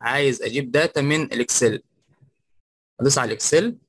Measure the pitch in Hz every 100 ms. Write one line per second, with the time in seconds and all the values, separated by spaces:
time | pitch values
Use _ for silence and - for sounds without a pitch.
0 | 117 139 139 120 110 127 131 139 160 151
1 | 143 156 151 120 120 - 117 104 - _
2 | _ _ _ _ _ _ _ _ _ -
3 | 131 139 117 110 - 156 226 240